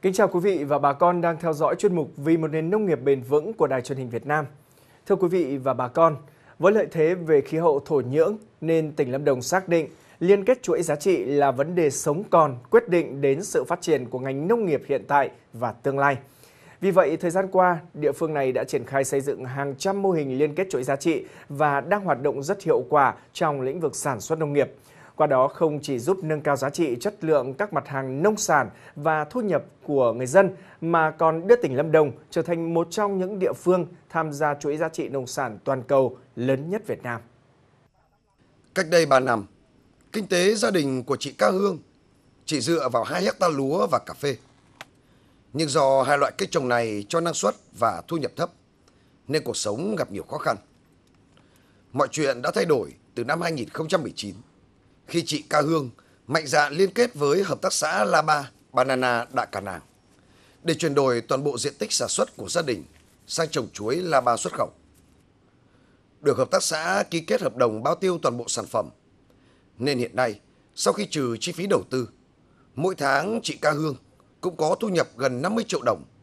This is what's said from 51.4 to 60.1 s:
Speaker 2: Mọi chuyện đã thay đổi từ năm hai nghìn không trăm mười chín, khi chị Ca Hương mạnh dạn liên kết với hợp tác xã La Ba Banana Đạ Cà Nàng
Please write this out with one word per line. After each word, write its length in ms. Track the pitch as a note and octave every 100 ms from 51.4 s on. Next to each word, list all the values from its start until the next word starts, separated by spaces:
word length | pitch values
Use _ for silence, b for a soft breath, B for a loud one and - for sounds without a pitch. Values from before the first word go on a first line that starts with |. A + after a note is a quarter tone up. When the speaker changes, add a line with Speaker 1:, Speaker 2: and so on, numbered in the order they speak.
| b b b b b
Speaker 2:
Mọi 160 | C3 C#3+
chuyện 300 | - C#3+ B2
đã 100 | C3+
thay 140 | F#3 F#3
đổi 280 | C#3+ E2 C2 _ -
từ 80 |
năm 180 | A#2 D#3+
hai 100 | E3+
nghìn 180 | D#3+ A2+
không 180 | - D#3+
trăm 160 | F#3
mười 100 | B2 -
chín, 200 | G2+ G2 - _ _ _ _ _ -
khi 160 | E3+ D#3+
chị 180 | D3+ -
Ca 120 | D3+
Hương 280 | C#3+ D#3+ C3 - b b -
mạnh 200 | D#3 D3+
dạn 260 | D3 D3
liên 200 | D3 F#3+
kết 200 | F#3+ A#3+
với 300 | D#3 C#3+ D#3
hợp 180 | G3 C3
tác 120 | F#3
xã 320 | - D3+ F3+ G#3
La 160 | E3+
Ba 300 | D#3 D3 C#3 _ _
Banana 540 | - C3 C3 B2+ A#2+ A#2+
Đạ 120 | B2+ A2
Cà 160 | G2+
Nàng 200 | G2 F2 - _ _